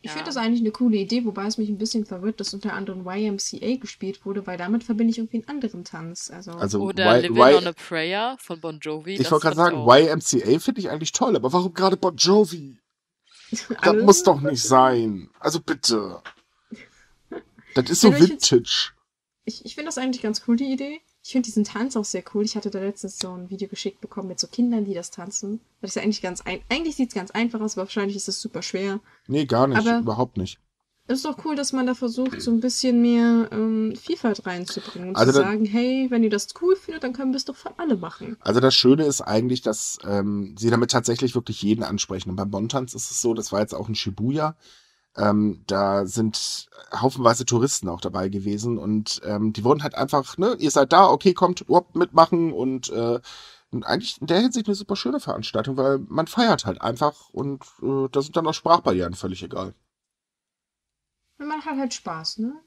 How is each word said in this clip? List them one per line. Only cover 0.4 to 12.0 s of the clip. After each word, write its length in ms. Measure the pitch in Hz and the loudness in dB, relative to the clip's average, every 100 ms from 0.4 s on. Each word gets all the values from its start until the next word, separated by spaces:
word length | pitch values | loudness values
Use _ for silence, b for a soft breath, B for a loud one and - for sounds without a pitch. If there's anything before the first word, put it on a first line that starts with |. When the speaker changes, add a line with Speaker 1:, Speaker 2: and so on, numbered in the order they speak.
| 226 240 | 0 0
Speaker 1:
eine 100 | 220 | 0
coole 260 | 214 247 214 | 0 0 2
Idee, 280 | 196 240 233 | 0 -2 -2
wobei 220 | 196 202 | -4 -6
es 100 | 220 | -4
mich 120 | 214 | -4
ein 80 | 196 | -4
bisschen 280 | 226 233 214 | -4 -4 -6
verwirrt, 340 | 185 202 220 | -6 -6 -6
dass 140 | 196 | -10
unter 200 | 196 214 | -8 -8
anderem 280 | 180 196 185 180 | -8 -8 -10 -8
Y 200 | 190 214 | -4 -4
M 140 | 196 | -4
C 200 | - - | -8 -6
A 140 | 220 262 | -4 -4
gespielt 460 | 226 - 190 196 196 | -8 -10 -10 -10 -8
wurde, 200 | 196 196 | -8 -8
weil 100 | 180 | -8
damit 260 | 180 226 | -2 -2
verbinde 280 | 233 214 233 | -2 0 0
ich 60 | 226 | 0
irgendwie 200 | 226 233 | -4 -6
einen 100 | 220 | -8
anderen 340 | 294 226 175 | -8 -8 -8
Tanz. 460 | 175 165 165 175 - | -14 -14 -14 -14 -14
Also 200 | 170 185 | -16 -16
Speaker 3:
Also 280 | - 98 101 | -6 -4 -2
Speaker 2:
Oder 360 | 101 - 180 123 | -2 2 6 6
Speaker 3:
Y-, 40 | |
Speaker 2:
Living 140 | - 117 | 6 10
Speaker 3:
Y-, 180 | 123 156 | 10 10
Speaker 2:
on 100 | 175 | 4
a 60 | |
Prayer 640 | 165 - 165 165 196 233 262 | -8 -8 -4 -2 -2 -4 -6
von 220 | - 165 | -12 -10
Bon 180 | 165 156 | -10 -10
Jovi, 340 | 156 156 160 | -8 -8 -8
Speaker 3:
ich 60 | 196 | -4
Speaker 2:
das 80 | 131 | 2
Speaker 3:
wollte 120 | 156 | 2
gerade 120 | 160 160 | 2 4
Speaker 2:
fand 120 | 170 | 2
ich 40 | 165 | 4
Speaker 3:
sagen, 80 | 117 | 8
Speaker 2:
auch. 40 | 131 | 8
Speaker 3:
Y 120 | 160 | 8
M 120 | 156 | 2
C 220 | - 127 101 151 | 0 0 2 2
A 40 | |
finde 220 | - - | 2 -4
ich 80 | 180 | -6
eigentlich 220 | 156 160 | -6 -6
toll, 240 | - 247 202 | -2 0 2
aber 160 | 123 | 2
warum 220 | 175 185 | 0 0
gerade 240 | 175 190 | 0 0
Bon 180 | 185 | 2